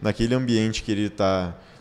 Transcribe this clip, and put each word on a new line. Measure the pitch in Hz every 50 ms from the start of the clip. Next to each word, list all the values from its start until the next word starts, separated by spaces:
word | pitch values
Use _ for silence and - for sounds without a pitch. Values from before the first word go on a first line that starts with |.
naquele | - 107 101 - 113 117 127
ambiente | 131 131 120 117 110 110 110 110 - -
que | 113
ele | 104 101 104 101
tá, | - - 98 95 95 92 90 87 82 - - - - -